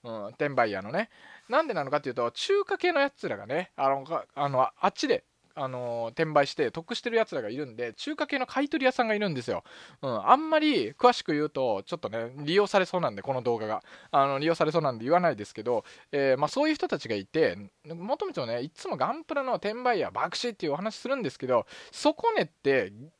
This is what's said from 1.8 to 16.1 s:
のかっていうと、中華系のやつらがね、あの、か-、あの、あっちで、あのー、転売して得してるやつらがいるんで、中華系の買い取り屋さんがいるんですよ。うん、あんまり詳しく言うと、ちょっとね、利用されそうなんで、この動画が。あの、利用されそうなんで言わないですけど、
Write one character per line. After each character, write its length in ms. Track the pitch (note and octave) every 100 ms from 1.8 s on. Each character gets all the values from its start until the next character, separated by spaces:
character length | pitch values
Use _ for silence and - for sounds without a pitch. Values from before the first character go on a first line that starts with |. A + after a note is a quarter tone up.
の 80 | C3+
か 60 | D3
っ 40 |
て 80 | C3+
い 40 |
う 20 | A#2+
と、 160 | A#2+
中 320 | - - G4+
華 160 | G4 G4
系 120 | F4+
の 100 | E4
や 100 | C#4
つ 180 | _ F#3
ら 80 | G#2
が 80 | G#2
ね、 260 | D3+ F3+ -
あ 120 | C3+
の、 140 | C#3
か-、 220 | C3+ D#3+ -
あ 160 | - C#3+
の、 120 | C3
あ 260 | B2+ _ G3
っ 60 |
ち 140 | - C#4
で、 180 | - _ _ _ -
あ 120 | C3
の 400 | B2+ B2 A#2 A#2
ー、 20 |
転 220 | A#2+ D#3+
売 160 | D3 C#3
し 80 | -
て 160 | B2+
得 240 | E3 E3 A#3
し 60 |
て 80 | A#3+
る 80 | A3+
や 80 | G#3+
つ 100 | D3+
ら 60 |
が 80 | G#2+
い 60 | B2+
る 100 | C#3
ん 100 | A2
で、 180 | A#2+
中 220 | G#2+ - D4+
華 120 | D4
系 120 | C#4
の 60 | B3+
買 200 | C4+ C#4+
い 40 |
取 100 | D#4
り 60 | B3+
屋 60 |
さ 120 | B3+
ん 40 | A3+
が 60 |
い 60 | G#3
る 100 | G#3
ん 40 |
で 80 | C3+
す 100 | A#2+
よ。 120 | G2+ - - - -
う 60 | C#3
ん、 220 | A2+ G2+
あ 60 | C4
ん 140 | D#4+
ま 100 | D#4
り 340 | D4+ A3+ A2
詳 180 | - B3
し 100 | -
く 100 | -
言 100 | D3 D3+
う 40 |
と、 340 | C#3 C3 G2
ち 100 | -
ょ 40 | G2+
っ 20 |
と 100 | G#2+
ね、 220 | A2+ A#2 C3+
利 180 | D3 F#3
用 120 | G3+
さ 120 | G3+
れ 60 | F3+
そ 120 | F#3
う 40 |
な 80 | D3+
ん 60 | G2+
で、 60 |
こ 120 | C3+
の 80 | C3
動 160 | A#2 A2+
画 100 | G#2+
が。 160 | G#2+ - - -
あ 140 | D3 C#3
の、 140 | C#3
利 80 | D#3
用 80 | E3
さ 100 | D#3
れ 60 |
そ 80 | E3
う 20 |
な 100 | D3+
ん 60 | A2+
で 80 | A#2
言 80 |
わ 60 | F3
な 100 | E3+
い 60 | A2
で 100 | G#2
す 80 |
け 100 | -
ど、 200 | A2 A#2 - - _